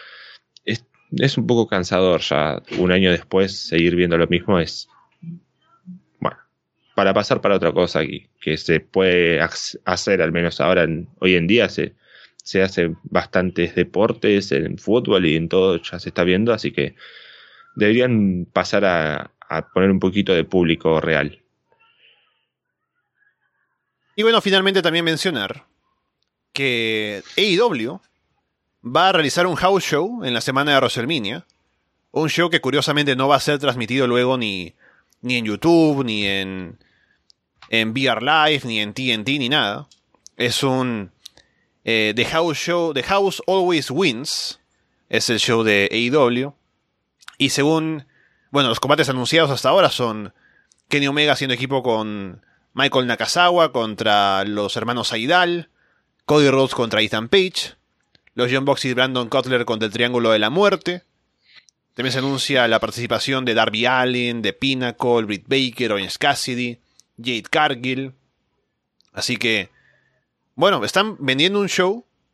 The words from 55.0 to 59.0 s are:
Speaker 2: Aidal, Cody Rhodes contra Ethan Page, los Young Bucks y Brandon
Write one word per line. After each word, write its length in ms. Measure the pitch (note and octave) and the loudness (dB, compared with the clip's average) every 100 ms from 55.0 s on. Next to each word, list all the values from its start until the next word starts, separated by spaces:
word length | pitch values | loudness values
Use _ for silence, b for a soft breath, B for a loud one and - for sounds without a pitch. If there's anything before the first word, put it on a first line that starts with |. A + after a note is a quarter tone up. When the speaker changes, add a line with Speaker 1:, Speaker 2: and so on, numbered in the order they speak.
| A2+ | -4
Speaker 2:
Aidal, 560 | A2+ A#2+ F3 F3 F3 D#3+ _ _ _ _ _ | -4 0 2 2 -2 -8 _ _ _ _ _
Cody 260 | - D3+ C#3+ | 0 2 4
Rhodes 240 | C3+ C3+ | 4 0
contra 260 | - A#2 G#2+ | -2 -2 0
Ethan 280 | G#2+ A2 A#2 | 0 -2 0
Page, 480 | G3 F#3 - - - _ _ _ _ _ | 2 2 -2 -10 -14 _ _ _ _ _
los 160 | - B2 | -4 -2
Young 140 | C3+ | 0
Bucks 200 | C#3 C3 | 0 0
y 100 | C3 | -2
Brandon 340 | B2 | 0